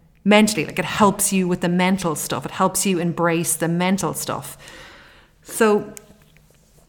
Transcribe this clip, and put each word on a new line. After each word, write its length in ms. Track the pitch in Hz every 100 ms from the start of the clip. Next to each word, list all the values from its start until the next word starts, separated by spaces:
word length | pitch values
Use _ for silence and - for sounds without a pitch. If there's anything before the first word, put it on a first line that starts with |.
| _ _
mentally. 420 | 196 208 214 - -
Like, 140 | -
it 40 |
helps 480 | 165 - 202 190 -
you 140 | 190 175
with 140 | 180
the 80 | 175
mental 480 | 180 185 190 170 151
stuff. 280 | - 123
It 60 | 147
helps 340 | - 190 190
you 140 | 202 170
embrace 560 | 175 170 170 165 165
the 140 | - 165
mental 460 | 170 180 190 156
stuff. 440 | 143 - 110 - - - - - - - - _ _
So 520 | - - 220 208 - - - _ _ _ _ _ _ _